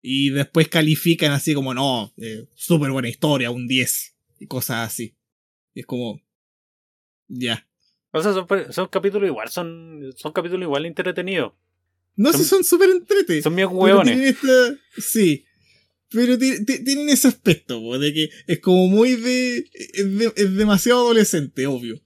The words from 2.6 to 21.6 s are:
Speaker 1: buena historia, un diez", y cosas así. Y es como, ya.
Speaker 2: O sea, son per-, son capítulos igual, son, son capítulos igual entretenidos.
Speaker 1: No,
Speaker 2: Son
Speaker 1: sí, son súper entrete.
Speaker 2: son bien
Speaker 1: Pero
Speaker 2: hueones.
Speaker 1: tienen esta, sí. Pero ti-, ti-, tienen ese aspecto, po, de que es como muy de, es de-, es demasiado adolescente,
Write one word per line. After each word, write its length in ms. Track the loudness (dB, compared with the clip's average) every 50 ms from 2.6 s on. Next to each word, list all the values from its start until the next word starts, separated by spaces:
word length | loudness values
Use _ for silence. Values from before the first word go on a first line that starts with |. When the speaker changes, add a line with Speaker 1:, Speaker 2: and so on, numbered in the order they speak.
| -2 0 0 2 2 0
Speaker 1:
buena 180 | -2 -4 -4 -6
historia, 420 | -6 -4 -2 0 0 0 0 -4
un 160 | -6 -6 -6 -2
diez", 480 | 0 0 0 0 -2 -6 -8 -12 _ _ _ _ _ _
y 80 | -16
cosas 400 | -10 -10 -8 -6 -6 -6 -6 -6 -6
así. 260 | -8 -10 -12 -12 _ _ _ _ _ _ _ _ _ _ _ _ _
Y 60 | -18
es 60 | -14
como, 360 | _ -8 -8 -8 -8 -10 -14 _ _ _ _ _ _ _ _ _ _ _ _ _ _ _ _ _ _ _ _ _ _
ya. 400 | -12 -8 -6 -6 -6 -6 _ _ _ _ _ _ _ _ _ _ _
Speaker 2:
O 100 | -2 -2
sea, 100 | 0 -2
son 140 | -2 -2
per-, 260 | -2 -2 -4 -4 -6 -6
son 160 | -6 -6 -4
capítulos 380 | -4 -2 -2 -2 -2 0 -2 -2
igual, 200 | -4 -4 -8 -8
son, 500 | -8 -8 -8 -8 -12 -16 -20 -20 -18 -16 -16 -16 -18
son 160 | -14 -14 -6 -6
capítulos 320 | -6 -4 -4 -6 -6 -4
igual 220 | -2 -4 -4 -4
entretenidos. 680 | -6 -6 -6 -6 -6 -4 -6 -6 -4 -4 -4 -4 -4 _ _ _ _ _ _ _ _ _ _ _ _ _
Speaker 1:
No, 160 | 2 2 2 4
Speaker 2:
Son 100 | 2 2
Speaker 1:
sí, 40 | 4
son 140 | 4 2 4
súper 260 | 4 4 4 6 6
entrete. 500 | 4 2 2 _ 2 2 2 2 0 0
Speaker 2:
son 160 | 0 -2 0
bien 120 | 0 -2 0
Speaker 1:
Pero 100 | 2 4
Speaker 2:
hueones. 320 | 6 6 8 8 6 4 2
Speaker 1:
tienen 140 | 2 2 0 0
esta, 420 | 0 2 4 6 6 6 4 0 -6 _ _ _ -12
sí. 460 | -8 -4 0 2 2 2 2 0 _ _ _ _ _ _ _ _ _ _ _ _ _ _
Pero 260 | -2 0 2 2 2 2
ti-, 240 | 0 -2 -2 -2 -4
ti-, 180 | -4 -4 -4 -2
tienen 240 | -4 -4 -2 0 0
ese 180 | 0 2 2 2
aspecto, 520 | 0 0 _ 0 0 0 _ _ -10 -10
po, 180 | -8 -6 -6 -2
de 140 | -2 -2 -2
que 160 | -2 -4 -4 -6 -16 -6
es 120 | -6 -6 -2
como 260 | _ 2 4 4 4 4
muy 260 | 4 4 4 4 2
de, 480 | 0 0 -2 0 0 0 -2 -4 -6 -8 _ _
es 460 | -18 -18 -14 -6 -4 -4 -2 -2 0
de-, 140 | -2 -2 0
es 180 | 0 0 0 2
demasiado 460 | 0 2 2 2 2 4 2 2 4 4
adolescente, 600 | 4 4 4 2 2 0 -2 -4 -4 _ -6